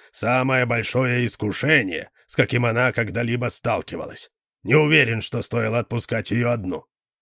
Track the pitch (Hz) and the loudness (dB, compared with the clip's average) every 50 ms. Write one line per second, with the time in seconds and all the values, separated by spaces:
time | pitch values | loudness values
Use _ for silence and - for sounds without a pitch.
0 | - - - - - 113 123 127 127 135 131 127 123 120 117 117 110 - - 127 | -20 -14 -8 -4 0 2 2 2 2 2 2 2 2 2 0 0 -2 0 0 0
1 | 131 123 123 123 123 113 - - - 104 92 - - 143 156 143 107 92 82 76 | 2 2 2 2 2 0 0 -2 -2 -2 -2 0 2 2 2 2 2 0 -4 -6
2 | - - _ _ _ - - - 123 - 127 120 120 117 110 120 127 127 104 - | -8 -10 _ _ _ -2 0 0 2 2 2 2 2 2 2 2 2 2 0 0
3 | 117 104 98 117 117 117 120 120 123 117 - - - 123 110 90 - - - 82 | -2 -2 -2 -2 -2 -2 -2 -2 -2 -4 -4 -4 -2 -2 -2 -2 -2 -6 -8 -8
4 | 73 73 - - - - _ _ _ _ _ _ - - 127 156 151 147 156 156 | -8 -8 -10 -12 -12 -14 _ _ _ _ _ _ 0 2 4 4 4 4 4 4
5 | 131 113 113 110 - - - 120 101 - - 120 113 110 113 120 117 - 127 117 | 4 2 0 -4 -4 -4 -4 -4 -4 -2 -2 -2 0 0 0 -2 -2 -2 -4 -4
6 | - - 113 110 - - 104 120 120 120 120 113 95 92 90 - - _ _ _ | -4 -2 -4 -4 -2 -2 0 0 2 0 0 -2 -2 -4 -6 -6 -10 _ _ _
7 | _ _ _ _ | _ _ _ _